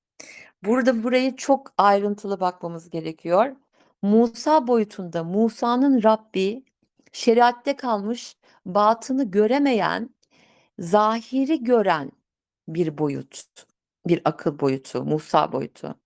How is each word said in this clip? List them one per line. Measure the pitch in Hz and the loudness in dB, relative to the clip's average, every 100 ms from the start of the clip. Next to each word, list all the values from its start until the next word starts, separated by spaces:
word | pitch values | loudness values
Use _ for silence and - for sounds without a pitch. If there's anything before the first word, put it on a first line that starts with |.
| _ _ - - - _ | _ _ -20 -20 -20 _
Burada | 202 254 247 233 | -2 0 2 0
burayı | 226 254 262 254 | 0 0 0 -2
çok | - 269 269 - | 0 -2 -2 2
ayrıntılı | 196 202 208 208 196 190 | 4 4 0 -6 -6 -4
bakmamız | 185 180 170 165 170 | -4 -4 -10 -12 -10
gerekiyor. | 165 160 160 165 180 262 262 _ _ _ _ | -10 -8 -10 0 2 0 -4 _ _ _ _
Musa | 202 220 240 - - 302 247 | 2 2 2 0 0 2 2
boyutunda | 240 214 - 180 165 | 0 -2 -6 -8 -6
Musa'nın | 165 190 226 226 233 247 277 262 | -4 0 0 0 -2 0 2 4
Rabbi, | 214 220 _ 185 190 240 - _ _ _ _ | 4 2 _ -4 -2 -4 -12 _ _ _ _
şeriatte | - - 226 240 247 277 277 | -4 2 4 4 2 -4 -4
kalmış, | 254 214 202 240 - - _ _ 190 | -4 -4 -4 -8 -10 -20 _ _ -4
batını | 185 208 226 - 262 254 | 2 2 2 -2 -4 -2
göremeyen, | 190 214 269 277 233 170 175 226 _ _ _ _ _ _ - | 0 2 2 2 0 0 -2 -6 _ _ _ _ _ _ -12
zahiri | 170 208 214 226 220 254 269 311 | 0 2 2 0 -4 -2 0 -2
gören | 240 240 196 160 139 - _ _ _ _ - | 2 2 2 0 -4 -16 _ _ _ _ -8
bir | 160 160 147 | -4 -4 -2
boyut, | 151 139 131 - - - - _ _ _ 170 | -4 -4 -10 -18 -20 -20 -20 _ _ _ -2
bir | 170 143 | 2 2
akıl | 156 - 143 | 0 -4 -2
boyutu, | 139 135 - 127 139 | -2 -2 -6 -6 -4
Musa | 151 - 160 - | -4 0 0 0
boyutu. | 131 - - - - | -2 -8 -12 -16 -16